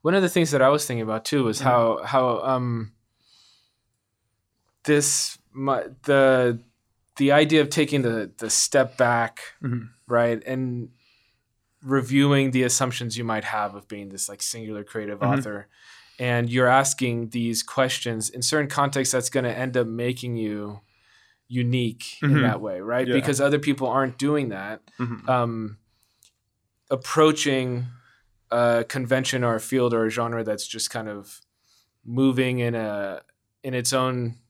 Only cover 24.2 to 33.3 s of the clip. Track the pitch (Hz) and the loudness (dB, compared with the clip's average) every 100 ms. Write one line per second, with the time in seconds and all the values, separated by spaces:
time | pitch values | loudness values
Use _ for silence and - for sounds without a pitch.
24.2 | 139 147 127 98 101 110 _ - 120 113 | -2 0 -2 -6 -10 -12 _ -8 -8 -6
25.2 | - 127 117 113 107 104 _ _ _ _ | -2 0 0 -4 -8 -12 _ _ _ _
26.2 | _ _ _ _ _ _ _ 131 - 156 | _ _ _ _ _ _ _ -6 -2 4
27.2 | 156 156 147 135 127 123 123 - _ _ | 4 4 0 0 -2 -4 -8 -12 _ _
28.2 | _ _ _ 120 120 117 117 135 120 131 | _ _ _ 2 4 2 0 -6 0 0
29.2 | 131 131 120 113 - 131 123 117 113 113 | 0 0 0 0 0 0 2 2 0 -2
30.2 | 117 117 107 104 - 110 - 120 110 104 | -4 -4 -4 -6 -6 -8 -6 -6 -10 -12
31.2 | 95 - _ _ _ _ _ _ - 120 | -14 -20 _ _ _ _ _ _ -8 0
32.2 | 135 127 127 127 120 117 107 104 98 90 | 2 2 0 0 -2 -2 -4 -4 -6 -8
33.2 | _ | _